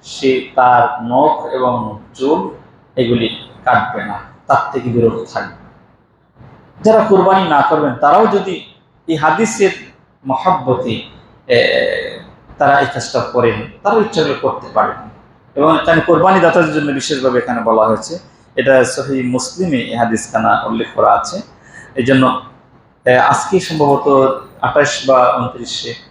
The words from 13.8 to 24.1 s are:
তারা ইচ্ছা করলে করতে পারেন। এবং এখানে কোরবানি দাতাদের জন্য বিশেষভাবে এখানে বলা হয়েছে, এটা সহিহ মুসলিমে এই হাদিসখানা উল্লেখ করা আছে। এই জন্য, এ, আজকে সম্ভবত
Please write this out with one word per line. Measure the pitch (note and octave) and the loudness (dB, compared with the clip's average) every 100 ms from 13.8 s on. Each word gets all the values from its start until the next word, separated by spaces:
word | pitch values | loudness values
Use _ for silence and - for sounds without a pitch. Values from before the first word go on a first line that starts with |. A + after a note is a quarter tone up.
তারা | G3+ A3+ | 0 0
ইচ্ছা | G3+ E3 | 0 -2
করলে | D3 | -2
করতে | C3+ C3+ - - | -2 -4 -6 -6
পারেন। | - C3+ - A2+ - _ _ _ | -2 -2 -4 -16 -20 _ _ _
এবং | C#3 D3+ D#3 | 0 2 2
এখানে | E3+ E3 | 2 0
কোরবানি | D#3 D#3+ F3 F#3+ | 2 4 4 4
দাতাদের | E3+ E3 D#3+ | 4 2 0
জন্য | D3+ D3 | 0 -2
বিশেষভাবে | C3+ - C#3+ C3 B2 | -4 -4 -2 0 0
এখানে | A#2+ A#2+ | -2 -4
বলা | A2+ A2+ A2 | 0 2 2
হয়েছে, | G#2+ - G2+ - _ _ - | 0 -4 -12 -14 _ _ -4
এটা | B2+ C3 | 2 4
সহিহ | A#2+ - C3 C3+ B2 | 4 -2 -4 -4 -2
মুসলিমে | B2 - F3 F3+ C3+ | -4 -6 -6 -2 -2
এই | A2 A2+ | -4 -4
হাদিসখানা | A2+ A2 - A2+ A2 G#2 - | -2 -2 -4 -2 0 0 -2
উল্লেখ | A2+ A2+ | -6 -6
করা | - G#2+ | 0 2
আছে। | A2 - G3 - - - - - | 2 -2 -10 -14 -20 -20 -20 -12
এই | - | -4
জন্য, | B2 C3+ B2+ - - - _ _ _ _ | 0 2 2 -2 -10 -20 _ _ _ _
এ, | - B2 | 2 4
আজকে | - - - F#3 | 4 0 0 -2
সম্ভবত | - D#3 C#3+ C#3 D3 | -2 -2 2 2 2